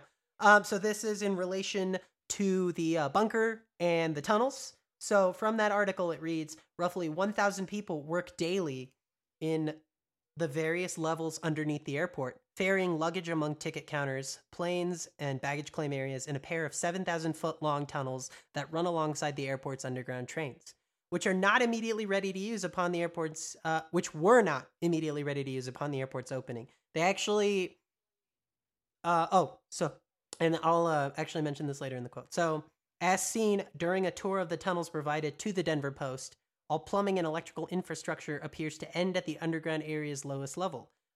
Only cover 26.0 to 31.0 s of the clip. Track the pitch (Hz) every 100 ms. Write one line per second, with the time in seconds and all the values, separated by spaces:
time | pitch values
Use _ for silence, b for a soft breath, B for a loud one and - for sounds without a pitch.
26 | 131 131 127 127 - 120 123 b _ 160
27 | 175 196 - 208 208 202 180 - _ _
28 | _ _ _ _ _ _ _ _ _ _
29 | 170 170 165 190 143 - _ - 156 -
30 | _ _ _ - 165 165 165 170 170 151